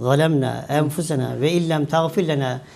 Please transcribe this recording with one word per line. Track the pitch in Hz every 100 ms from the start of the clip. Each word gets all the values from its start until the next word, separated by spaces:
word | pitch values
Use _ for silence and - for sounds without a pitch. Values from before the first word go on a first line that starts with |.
zalemna | 120 143 160 147 120 117 -
enfusena | 147 147 165 160 139 123 120
ve | 147
illem | 175 165 156 147
tağfir | 165 160 196 160
lena | 143 127 127 -